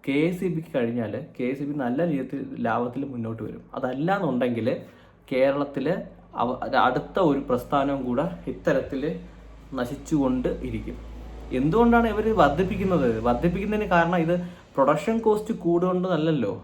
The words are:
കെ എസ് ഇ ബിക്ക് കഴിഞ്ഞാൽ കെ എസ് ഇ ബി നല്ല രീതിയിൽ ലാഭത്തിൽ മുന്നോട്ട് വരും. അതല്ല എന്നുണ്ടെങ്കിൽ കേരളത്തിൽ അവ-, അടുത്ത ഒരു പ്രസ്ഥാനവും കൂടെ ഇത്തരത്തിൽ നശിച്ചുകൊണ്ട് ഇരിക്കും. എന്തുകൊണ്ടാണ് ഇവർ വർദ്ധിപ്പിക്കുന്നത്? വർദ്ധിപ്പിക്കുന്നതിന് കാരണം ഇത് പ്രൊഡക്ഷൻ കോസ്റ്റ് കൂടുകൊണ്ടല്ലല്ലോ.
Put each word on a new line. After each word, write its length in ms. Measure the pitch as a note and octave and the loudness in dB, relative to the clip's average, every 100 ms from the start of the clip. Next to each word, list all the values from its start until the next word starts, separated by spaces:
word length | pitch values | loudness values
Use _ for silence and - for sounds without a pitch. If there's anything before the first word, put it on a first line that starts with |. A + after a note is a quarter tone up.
| - | 0
കെ 120 | C#3 E3 | 0 0
എസ് 180 | F#3 F#3 | 0 -2
ഇ 20 | |
ബിക്ക് 180 | D#3+ D#3+ | -4 -4
കഴിഞ്ഞാൽ 400 | C#3+ A#2 A#2+ G#2+ G2+ E2 - | -2 -2 -2 -4 -6 -10 -6
കെ 100 | B2+ | -4
എസ് 100 | C#3 | -4
ഇ 40 | C#3+ | -4
ബി 60 | D3 | -4
നല്ല 200 | B2 C3 F3 | -2 0 0
രീതിയിൽ 340 | C#3 C3 C#3 - - A#2 | 0 -4 -8 -8 -4 -2
ലാഭത്തിൽ 360 | A2+ B2 C3+ C#3+ | 0 -2 -4 -6
മുന്നോട്ട് 300 | B2 A2+ A2 G#2+ | -6 -6 -6 -10
വരും. 160 | E2+ - - | -12 -12 -6
അതല്ല 360 | B2+ C3 E3 G3 | -4 -2 0 0
എന്നുണ്ടെങ്കിൽ 520 | E3 B2 B2+ A#2 A2 E3+ - - - _ - | 0 0 0 0 -2 -4 -8 -20 -20 _ -4
കേരളത്തിൽ 560 | C3 C3+ C#3+ C#3 - C3+ G3+ - - - - | 2 2 2 -2 -2 -2 -2 -6 -16 -14 -4
അവ-, 160 | A#2+ - A2+ B2 A#2 | -2 -2 0 4 4
അടുത്ത 300 | C#3 - - F3 | 2 -2 2 4
ഒരു 100 | C#3 - | 2 0
പ്രസ്ഥാനവും 520 | B2 - C#3+ C#3 C#3 B2 | -2 0 0 2 -2 -2
കൂടെ 180 | B2 E3+ - - | 0 -2 -4 -8
ഇത്തരത്തിൽ 500 | B2 - C3+ - C3+ D3+ F3 - - - - - C3 | -4 0 0 -2 -4 -4 -6 -12 -20 -20 -20 -12 -6
നശിച്ചുകൊണ്ട് 680 | B2 C#3 - D#3 C3 B2+ B2 - B2+ | -6 -6 -2 2 2 2 0 -2 -4
ഇരിക്കും. 280 | A2 A2+ - - - - - - B2+ | -6 -8 -10 -12 -14 -14 -14 -6 0
എന്തുകൊണ്ടാണ് 480 | D3 G#3+ A#3 A#3 A3+ | 2 4 6 6 4
ഇവർ 120 | G#3 A3 G#3+ | 0 0 4
വർദ്ധിപ്പിക്കുന്നത്? 680 | D3 D3+ F#3+ - F#3+ F3 B2+ A2 A#2 | 4 4 0 0 0 2 2 2 0
വർദ്ധിപ്പിക്കുന്നതിന് 640 | A#2+ F3 E3+ G3+ G#3+ G#3 | 2 0 0 -2 -2 2
കാരണം 240 | F3 E3+ F3 E3 | 2 4 2 2
ഇത് 80 | F3 F3 - - - | 0 -2 -14 -8 2
പ്രൊഡക്ഷൻ 420 | C3+ D#3 - A3+ A3 | 4 4 2 0 2
കോസ്റ്റ് 260 | G#3 - - | 2 0 -2
കൂടുകൊണ്ടല്ലല്ലോ. 920 | E3 E3+ F3+ F#3 F#3 E3 D#3 D#3 G#2 G2 | 2 2 2 2 0 0 2 0 -2 -4